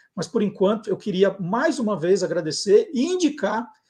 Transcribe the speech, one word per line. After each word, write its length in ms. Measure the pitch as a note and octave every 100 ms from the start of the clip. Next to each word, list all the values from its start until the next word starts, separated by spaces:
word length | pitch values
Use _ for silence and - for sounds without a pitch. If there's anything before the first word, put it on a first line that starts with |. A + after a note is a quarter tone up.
| _
Mas, 140 | - D#3+
por 140 | A3+
enquanto, 460 | G3+ - F#3+ A3 G#3
eu 80 | F#3+
queria 400 | G#3+ F#3 F#3+ F#3+
mais 400 | F3 A3+ D#4+ B3+
uma 200 | G#3+ F#3
vez 240 | F3 G3
agradecer 680 | F3 E3+ D#3 - G3 G#3+ -
e 120 | A#3+ E4
indicar, 600 | F#4 D#4+ - G3 G#3+ A#3+ _